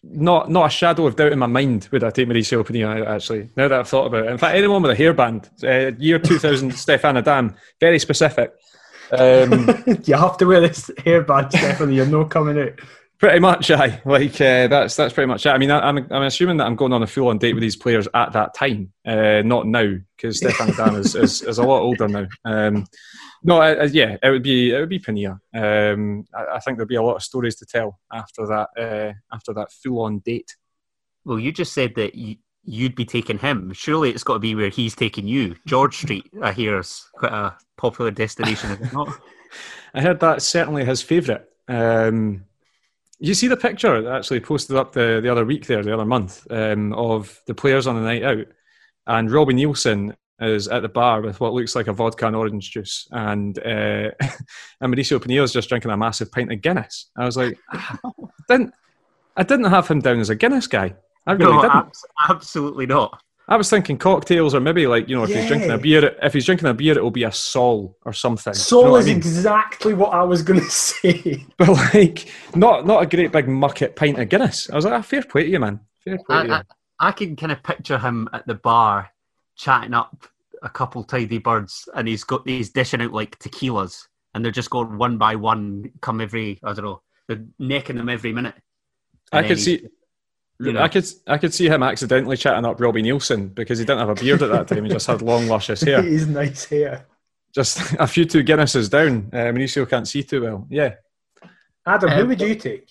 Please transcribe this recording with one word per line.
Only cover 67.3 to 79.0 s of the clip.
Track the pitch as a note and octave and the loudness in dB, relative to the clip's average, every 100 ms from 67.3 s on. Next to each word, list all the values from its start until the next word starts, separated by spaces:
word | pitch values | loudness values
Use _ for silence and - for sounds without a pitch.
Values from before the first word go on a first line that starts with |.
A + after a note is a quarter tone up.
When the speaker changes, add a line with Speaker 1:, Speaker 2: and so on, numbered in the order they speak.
Speaker 1:
Sol | - - C3+ B2 A2+ F#2+ _ - | -4 -4 0 2 0 -4 _ -12
or | |
something. | A2 - A2+ - | -4 -4 -2 -6
Speaker 2:
Sol | G2+ - A#3+ | -4 4 6
Speaker 1:
You | B3+ | 8
know | |
what | B3+ | 8
Speaker 2:
is | G3+ | 6
Speaker 1:
I | |
mean? | F3 | 2
Speaker 2:
exactly | E3 E3 G3+ G#3 - - G#3+ G3 | 0 0 2 2 0 -4 -2 2
what | G3+ | 2
I | F3 | 2
was | F3+ F3+ | 2 2
gonna | D#3 F#3 | 4 2
<laughs> | - | 2
say. | - - - F#3+ - F3 C#3+ - - | -2 -4 0 2 2 -2 -6 -10 4
Speaker 1:
But, | F3+ E3+ B2 G#3 | 6 6 6 6
like, | F3 E3+ - - - E3+ | 6 2 -16 -20 -6 4
not, | A3+ D#3+ E3 | 6 6 4
not | G#3+ | 2
a | E3 | 2
great | E3+ E3 | 0 2
big | D#3 C3 | 2 0
mucket | C3+ C#3 - C#3 - | 0 0 0 -4 0
pint | D3+ C3+ | -2 0
of | A2 | 0
Guinness. | G3 B3+ - - | 2 2 -2 -6
I | D3 | -2
was | F3+ | -2
like, | |
"Ah, | A#3+ | -2
fair | G#3 - | -4 -6
play | B3 C#3 D#3 | -2 -2 0
to | |
you, | F3+ | 0
man. | G#2+ G#2 _ _ - | -2 -6 _ _ -10
Fair | F#3+ | -10
play | - D3+ | -2 -2
Speaker 3:
I, | |
Speaker 1:
to | E3+ | 0
you." | |
Speaker 3:
I, | D#3 - _ _ _ | -4 -6 _ _ _
I | E3+ | -4
can | - G3 D3 | -2 -8 -8
kinda | D#3+ C#3 | -8 -8
picture | - D#3 - C3+ | -6 -8 -4 -4
him | B2 A#2 A2+ | -2 -4 -6
at | A#2 - | -10 -10
the | |
bar | G#2 A#2+ A#2 A2 G2+ | -6 0 2 4 0